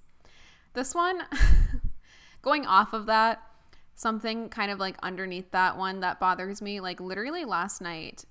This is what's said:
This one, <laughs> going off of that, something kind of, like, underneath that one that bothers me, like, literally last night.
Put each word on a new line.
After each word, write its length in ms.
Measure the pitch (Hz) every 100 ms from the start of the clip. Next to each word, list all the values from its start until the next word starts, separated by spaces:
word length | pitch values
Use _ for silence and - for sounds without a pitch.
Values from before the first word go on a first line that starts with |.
| - - - - - - _
This 200 | 247 269
one, 300 | 339 349 370 311 277 - - - -
<laughs> 600 | - - - - - -
going 240 | 254 294 262
off 280 | 190 220
of 140 | 226 214
that, 340 | 220 220 - - - _ - - -
something 540 | 233 220 226 226 220
kind 220 | 226 202
of, 80 | 196
like, 160 | 190 -
underneath 480 | 180 185 190 180 185
that 260 | 185 185 -
one 220 | 190 190
that 200 | 185 -
bothers 420 | 185 180 185 202
me, 180 | 202 202
like, 200 | 185 180
literally 440 | 185 185 247 339 277
last 360 | 175 190 -
night. 440 | 175 160 160 - -